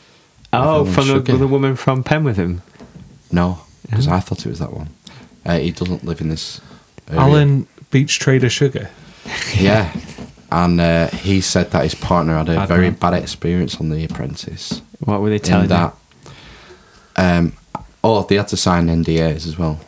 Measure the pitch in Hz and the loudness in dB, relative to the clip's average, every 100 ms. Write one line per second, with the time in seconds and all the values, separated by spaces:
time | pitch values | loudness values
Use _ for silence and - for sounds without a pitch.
0 | _ _ _ _ - 117 143 156 143 92 | _ _ _ _ -4 0 2 2 2 2
1 | 135 135 131 127 135 139 135 127 - 131 | 2 2 2 2 2 2 0 0 0 -2
2 | 123 151 151 101 87 87 - - - - | 0 0 2 0 -2 -4 -10 -20 -20 -20
3 | - - _ 87 90 90 - - - 110 | -20 -20 _ 0 0 -2 -10 -20 -4 -2
4 | 139 90 - - 55 73 76 - 76 - | 2 0 -2 -6 -8 -8 -8 -10 -14 -16
5 | - - - - - 85 78 80 90 90 | -20 -20 -20 -14 -2 -2 -2 -4 -4 -4
6 | 82 82 80 78 - - - - _ - | -6 -6 -4 -6 -8 -14 -20 -20 _ -20
7 | - 147 135 151 143 139 - _ - 131 | -6 2 4 6 4 2 -2 _ -2 0
8 | 139 - - 131 123 - 143 139 107 - | 0 0 2 2 2 2 0 -2 -10 -16
9 | - - - - - 98 95 107 87 - | -20 -20 -12 -10 -2 2 4 4 0 -6
10 | - - - - - 85 87 85 85 82 | -12 -16 -18 -20 -4 0 2 2 2 2
11 | 80 - 95 98 90 92 87 90 78 - | 0 -2 0 0 2 0 0 0 -2 -4
12 | - 87 80 80 76 82 95 87 90 - | 0 0 2 0 0 0 2 2 2 2
13 | 87 87 78 - 85 87 82 - 80 78 | 0 0 -4 -6 -4 -2 -2 -4 -4 -4
14 | 80 - 69 73 - 85 - - - - | -6 -6 -8 -8 -12 -12 -10 -12 -12 -8
15 | - 104 104 107 90 90 87 87 82 - | -4 -2 0 -2 2 2 4 2 0 -4
16 | _ _ - - - - - - _ - | _ _ -20 -20 -20 -20 -20 -20 _ -20
17 | _ - 90 87 85 - _ - - _ | _ 0 2 4 0 -2 _ -16 -16 _
18 | 110 110 92 101 101 101 - 87 85 82 | 0 2 2 0 0 -2 2 2 2 2
19 | 82 80 82 76 80 80 82 78 | 0 2 0 -2 -6 -4 -4 -4